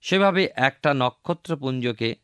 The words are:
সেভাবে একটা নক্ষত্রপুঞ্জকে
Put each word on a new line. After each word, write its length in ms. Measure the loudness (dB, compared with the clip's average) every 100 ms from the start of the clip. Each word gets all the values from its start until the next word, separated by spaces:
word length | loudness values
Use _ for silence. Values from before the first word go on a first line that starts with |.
সেভাবে 480 | 0 2 2 2 0 0
একটা 380 | -2 0 0
নক্ষত্রপুঞ্জকে 1200 | 2 0 -2 -6 -6 -4 -6 -4 -2 -4 -2 -4 -6